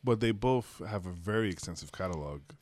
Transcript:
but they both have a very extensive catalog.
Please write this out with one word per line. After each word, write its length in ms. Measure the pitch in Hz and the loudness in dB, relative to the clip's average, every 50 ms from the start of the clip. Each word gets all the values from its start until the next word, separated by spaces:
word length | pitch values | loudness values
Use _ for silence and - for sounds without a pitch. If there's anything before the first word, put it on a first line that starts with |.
| - | 2
but 160 | 123 117 110 | 2 4 6
they 140 | 117 113 110 | 6 4 4
both 500 | 101 110 127 131 127 113 - - - 98 85 | 4 4 4 4 4 2 -2 -8 -12 -8 -4
have 180 | 107 101 90 | -4 -4 -4
a 40 | 90 90 | -4 -8
very 380 | 87 85 92 104 110 113 104 | -6 -2 0 2 2 2 2
extensive 420 | 90 82 - - 85 - - 76 - | 0 -2 -6 -8 -8 -10 -10 -12 -6
catalog. 480 | - 95 92 87 80 73 73 73 73 69 - - - | -4 -2 -2 -2 -2 -4 -6 -6 -8 -10 -16 -20 -10